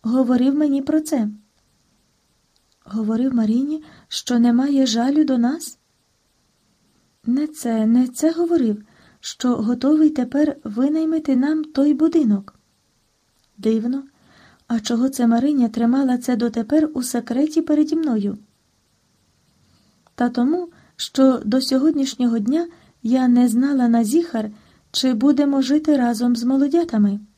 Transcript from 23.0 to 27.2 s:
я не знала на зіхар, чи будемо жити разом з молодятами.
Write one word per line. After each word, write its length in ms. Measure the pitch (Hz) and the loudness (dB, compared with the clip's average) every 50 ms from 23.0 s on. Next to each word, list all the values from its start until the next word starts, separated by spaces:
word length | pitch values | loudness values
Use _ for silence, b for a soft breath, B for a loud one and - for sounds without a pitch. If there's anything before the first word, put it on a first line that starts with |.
| - | -2
я 240 | 226 247 262 254 | 0 0 2 4
не 200 | 247 240 247 247 | 4 4 4 4
знала 400 | 240 214 240 262 277 294 262 247 | 4 2 2 2 2 2 2 2
на 160 | 240 233 233 233 | 4 2 2 2
зіхар, 480 | 208 262 339 339 - - 226 214 214 B B B B B B B B | 2 0 0 0 0 -6 -6 -6 -6 B B B B B B B B
чи 220 | - - - 262 247 | -6 -2 0 0 0
будемо 480 | 214 254 285 285 269 294 277 277 277 | 2 2 2 4 4 2 2 2 0
жити 360 | 262 240 285 311 302 311 294 | 0 2 0 0 2 2 2
разом 380 | 262 247 240 226 208 247 247 247 | 2 2 0 0 0 0 0 0
з 80 | 226 233 | 0 0
молодятами. 760 | 247 269 269 277 285 285 339 339 339 - 214 208 202 196 208 | 0 2 2 2 2 2 0 0 0 2 2 2 2 0 -4